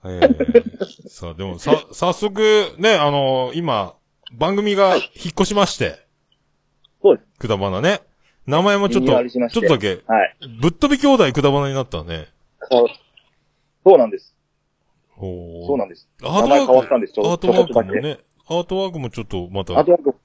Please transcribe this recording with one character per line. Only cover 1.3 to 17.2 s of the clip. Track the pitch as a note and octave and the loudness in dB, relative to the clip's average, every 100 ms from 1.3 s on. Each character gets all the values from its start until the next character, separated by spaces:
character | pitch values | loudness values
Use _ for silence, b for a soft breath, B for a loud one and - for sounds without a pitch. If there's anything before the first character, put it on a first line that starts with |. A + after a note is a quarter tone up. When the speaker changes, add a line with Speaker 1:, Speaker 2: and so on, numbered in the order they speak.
Speaker 1:
あ、 | |
で | D#2+ | -10
も、 | F#2+ F2 | -10 -8
さ-、 | - D3+ - | -2 -2 -4
早 | - F3 | -6 -4
速、 | F3 G#3 G3 G#3+ G#3+ F#3 - | -4 -6 -2 2 2 0 -2
ね、 | G#3 G3 | 0 2
あ | D3 | 0
の | C#3+ C3+ C3 B2+ | 0 0 -2 -4
ー、 | C#3+ | -4
今、 | E3+ A2+ F#2 _ _ _ - | -2 -2 -4 _ _ _ -20
番 | A#2 D#3+ | -4 -2
組 | G3+ G#3 | -2 -2
が | G3 G3 F3+ | 2 2 2
引 | |
っ | - - F3 | -2 -12 -10
越 | - F#3+ | -2 0
し | |
ま | G#3 | 2
し | F#3 - | 0 -2
て。 | F#2+ | -6
Speaker 2:
は | |
い。 | - _ _ _ _ _ _ _ _ _ _ | -6 _ _ _ _ _ _ _ _ _ _
そ | G3+ | 4
う | D#3 | 4
で | |
す。 | _ _ | _ _
Speaker 1:
く | A2 | -4
だ | G2+ | -2
ば | G2 | -2
な | F#2 | -2
ね。 | D3+ G3+ _ _ _ _ - | -2 -2 _ _ _ _ -2
名 | D3 | 0
前 | F#3+ G3+ | 2 2
も | G3+ | 0
ち | - | 0
ょ | |
っ | B2+ | 2
と、 | |
Speaker 2:
リ | |
ニ | |
ュ | C3 | 2
ー | |
ア | |
ル | B2 | 0
し | B2 | -4
ま | A#2+ | -2
し | |
て。 | - | 0
Speaker 1:
ち | |
ょ | G#3 | 2
っ | |
と | C3+ | 2
だ | |
け、 | G2+ F2+ - | 0 -6 -2
Speaker 2:
は | A2+ | 0
い。 | F#2+ _ C3+ A2+ | 0 _ -20 -2
Speaker 1:
ぶ | D#3 | -2
っ | |
飛 | - C#4+ | 0 0
び | C#4 | 2
兄 | C#4+ | 2
弟 | C4+ D#3 | 4 2
く | C3 | 2
だ | C#3 | 0
ば | C#3 | 0
な | C#3 | -2
に | |
な | C3+ | -6
っ | C3 | -6
た | E2 | -10
ね。 | E2 E2 D2+ _ _ _ - | -10 -12 -12 _ _ _ 0
Speaker 2:
そ | B2 | 2
う。 | A#2 - _ _ _ _ _ _ _ _ | 2 -2 _ _ _ _ _ _ _ _
そ | F#3 | 6
う | F3+ | 6
な | A2+ | 6
ん | |
で | G2 | -2
す。 | _ _ _ _ _ _ _ _ _ | _ _ _ _ _ _ _ _ _
Speaker 1:
ほ | _ F#2+ F2+ F2 E2+ | _ -12 -12 -14 -16
う。 | E2+ | -6
Speaker 2:
そ | C#3 | -4
う | |
な | F#2+ | -4
ん | |
で | - | -10
す。 | _ _ | _ _
Speaker 1:
ア | B2 | -4
ー | |
ト | |
ワ | F#3 | -2
ー | |
ク、 | A#3 | 2
Speaker 2:
名 | C#4 | 2
前 | C4+ | 4
変 | B2+ | 2
わ | |
っ | - | 4
た | B2 | -2
ん | |
で | G2+ | -2
す。 | |
ち | - | -4